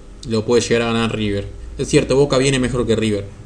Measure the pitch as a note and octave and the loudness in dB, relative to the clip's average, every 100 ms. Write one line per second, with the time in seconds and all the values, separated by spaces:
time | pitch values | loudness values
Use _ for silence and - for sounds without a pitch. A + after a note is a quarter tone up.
0 | - - - A2 A2 A#2+ A2 A#2 A#2 A2+ | -18 -14 -4 -2 2 2 4 0 0 0
1 | A2+ A2 G#2 G2+ G2+ - - - C3 D3 | 0 -2 -2 -2 -6 -12 -12 -8 0 2
2 | B2+ C3 C#3+ C3 C3+ C3+ B2 A#2+ A2 A2+ | 2 2 4 4 2 2 0 -2 2 2
3 | A2 G2+ G2+ - | 2 -2 -6 -14